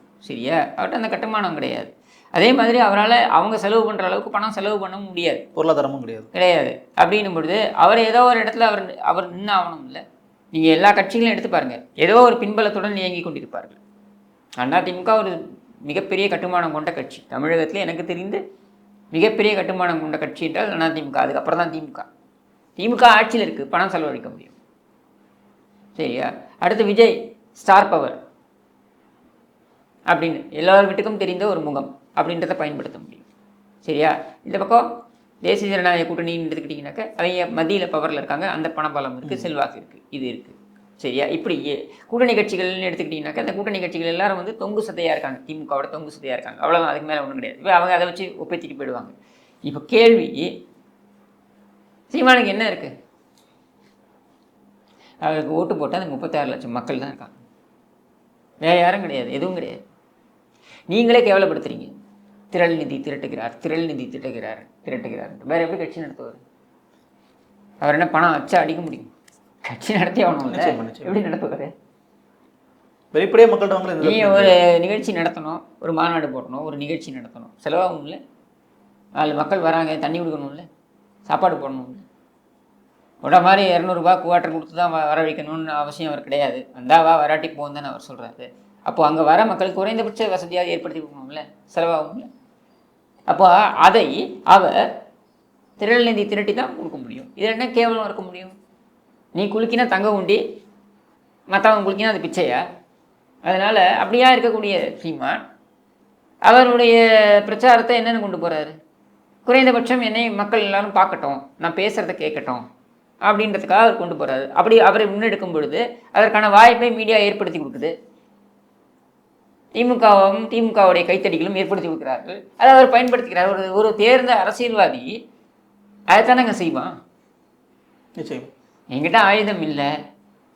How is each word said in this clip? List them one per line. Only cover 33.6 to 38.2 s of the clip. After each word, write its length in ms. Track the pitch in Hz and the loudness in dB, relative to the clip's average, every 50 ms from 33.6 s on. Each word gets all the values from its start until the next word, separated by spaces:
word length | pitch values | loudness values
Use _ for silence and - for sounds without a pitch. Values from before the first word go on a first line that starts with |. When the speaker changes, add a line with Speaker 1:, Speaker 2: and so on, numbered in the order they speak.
| _ _ _ _ | _ _ _ _
Speaker 1:
சரியா? 380 | _ - 151 143 156 156 147 - - - - _ _ | _ -6 -2 0 0 0 0 -2 -6 -14 -20 _ _
இந்த 140 | - - | -8 -6
பக்கம் 320 | 190 196 - 233 240 - - - - - _ _ _ _ _ _ _ | -6 0 2 2 2 2 0 -6 -14 -18 _ _ _ _ _ _ _
தேசிய 280 | - 175 196 196 208 196 | -2 -2 -2 0 -2 -2
ஜனநாயக 380 | 196 185 180 180 175 170 165 - | -2 0 2 2 2 0 -2 -4
கூட்டணின்னு 380 | 170 165 170 170 170 170 165 | -6 -6 -6 -6 -6 -6 -6
எடுத்துக்கிட்டிங்கனாக்கா 580 | 156 160 160 160 147 151 147 143 139 - - 220 - - | -8 -8 -8 -10 -10 -12 -14 -14 -14 -12 -12 -12 -10 -6
அவங்க 480 | - 170 180 180 180 175 - 156 156 165 | -4 -4 -2 -2 -4 -4 -4 -4 -4 -2
மத்தியில 220 | 160 202 196 175 | -2 -2 -2 -2
பவர்ல 340 | - - 156 151 156 151 143 | -4 -4 -4 -4 -4 -4 -6